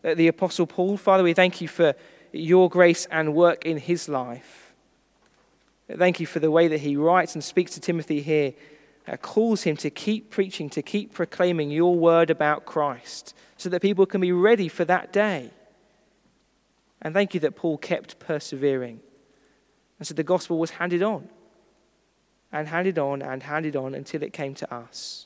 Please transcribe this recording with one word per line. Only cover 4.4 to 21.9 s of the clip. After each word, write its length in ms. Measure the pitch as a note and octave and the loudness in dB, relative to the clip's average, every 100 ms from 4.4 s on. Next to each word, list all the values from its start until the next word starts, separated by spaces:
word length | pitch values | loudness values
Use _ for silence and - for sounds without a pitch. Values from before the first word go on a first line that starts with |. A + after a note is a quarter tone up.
| - - - _ _ _ _ _ _ _ _ _ _ _ - | -16 -20 -20 _ _ _ _ _ _ _ _ _ _ _ -16
Thank 300 | - F3+ F3 | 0 0 2
you 80 | D#3+ | -4
for 120 | D#3+ | -2
the 120 | D#3 | 2
way 160 | D#3+ E3+ | 4 4
that 140 | D#3 | 0
he 140 | C#3+ C#3+ | -2 0
writes 380 | D#3+ F3+ D#3+ | 4 4 2
and 100 | D#3+ | -6
speaks 300 | - - E3+ | -2 -2 -2
to 60 | - | -6
Timothy 420 | - E3+ D3+ D3+ | -4 -6 -4 -6
here, 320 | C#3+ D3+ C#3 - - - _ _ - | 0 0 0 -6 -20 -20 _ _ -14
uh, 100 | - | -12
calls 460 | - - A3+ G#3 | -4 0 2 0
him 120 | F3 D3+ | -2 -4
to 120 | D3+ | -6
keep 400 | - - G#3+ - | -6 -4 -4 -4
preaching, 400 | - G3 - D3 | -4 -4 -4 -8
to 140 | D3+ | -8
keep 300 | - G#3 G3+ | -4 -6 -6
proclaiming 580 | - E3+ - F3+ E3+ D3 | -6 -6 0 0 0 -2
your 240 | D3+ F3 F3 | 2 2 4
word 340 | E3 E3 E3 | 6 6 4
about 360 | D#3+ D3+ D3+ - | 2 0 0 -4
Christ, 680 | D#3+ D3 A#2+ - - - - _ _ | -2 -2 -4 -14 -18 -18 -20 _ _
so 120 | F3+ | -6
that 120 | F3 | 0
people 240 | G3 F#3+ F#3+ | 0 4 2
can 160 | G3+ | 2
be 100 | F3+ | 0
ready 360 | F3+ G3+ A#3 F3 | 4 6 4 2
for 180 | - E3+ | -2 0
that 260 | F3+ - | 0 0
day. 380 | G3+ G#3+ E3 A#2+ _ _ _ _ _ _ _ _ _ _ _ _ _ _ _ | 0 0 -2 -8 _ _ _ _ _ _ _ _ _ _ _ _ _ _ _
And 140 | D#3 F3 | -4 0
thank 180 | G3+ | 0
you 60 | F3+ | 0
that 160 | D3+ - | -2 -2
Paul 240 | E3+ D3+ | -4 -4
kept 400 | - F3 - - | -4 -6 -6 -18
persevering. 800 | - D3+ - C3+ C#3+ C3+ B2 A2+ _ _ _ _ _ _ _ _ _ _ | -6 -6 -6 -2 0 0 -6 -14 _ _ _ _ _ _ _ _ _ _
And 100 | D#3 | -10
so 60 | |
the 80 | D3+ | -6
gospel 380 | D3+ F3+ - E3 | -2 -2 0 -2
was 120 | E3 | -4
handed 300 | - F3+ F3 | -4 -4 0
on, 280 | G3+ F#3 - _ _ _ _ _ _ | 0 -4 -10 _ _ _ _ _ _